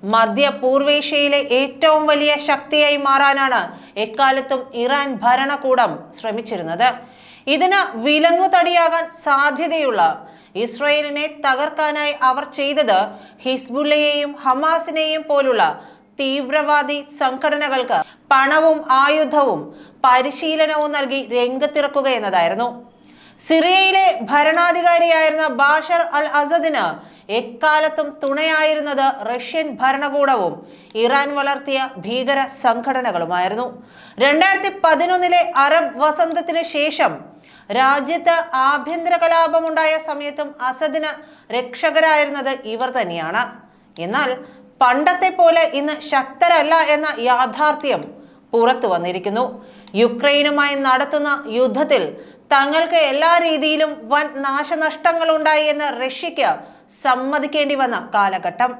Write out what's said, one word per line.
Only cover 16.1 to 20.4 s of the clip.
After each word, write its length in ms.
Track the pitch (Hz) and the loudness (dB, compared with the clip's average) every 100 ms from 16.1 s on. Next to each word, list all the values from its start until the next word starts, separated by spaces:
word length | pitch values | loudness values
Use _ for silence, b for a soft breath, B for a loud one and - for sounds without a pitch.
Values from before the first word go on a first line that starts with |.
| - | -8
തീവ്രവാദി 800 | 269 277 254 302 294 294 269 294 285 - | -4 -4 -2 -2 2 0 0 -6 -8 -4
സംഘടനകൾക്ക് 800 | 277 262 302 294 294 262 240 170 156 B _ | -4 0 -2 -2 -2 -2 -2 -2 -4 B _
പണവും 480 | 277 269 311 320 311 302 262 | 2 4 4 4 2 2 2
ആയുധവും 560 | 277 311 294 302 277 170 147 B B B 254 | 4 2 2 2 2 0 -8 B B B 2
പരിശീലനവും 840 | 254 262 277 | 4 2 -4